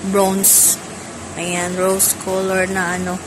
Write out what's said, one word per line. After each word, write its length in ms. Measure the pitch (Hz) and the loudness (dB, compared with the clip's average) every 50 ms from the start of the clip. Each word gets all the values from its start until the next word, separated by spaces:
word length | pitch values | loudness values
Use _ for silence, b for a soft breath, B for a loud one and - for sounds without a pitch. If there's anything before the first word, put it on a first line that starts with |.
| - 190 | -2 2
bronze. 680 | 190 202 196 190 190 196 190 - - - - - - - - - - - - - - - - - - | 2 4 4 4 2 2 4 4 4 6 4 4 2 0 -6 -12 -12 -12 -12 -14 -12 -12 -12 -10 -8
Ayan, 360 | 160 170 175 175 175 175 180 185 | -6 -4 -2 -2 -2 -2 -2 0
rose 400 | 185 185 190 190 190 190 - - - - | 0 2 2 2 2 2 0 0 -2 -4
color 400 | 190 185 190 190 190 190 190 185 185 | -2 -2 0 0 0 2 0 0 0
na 280 | 190 190 180 175 180 | 0 -2 -2 -2 -2
ano. 200 | 180 185 180 180 185 - | -2 -4 -4 -4 -6 -6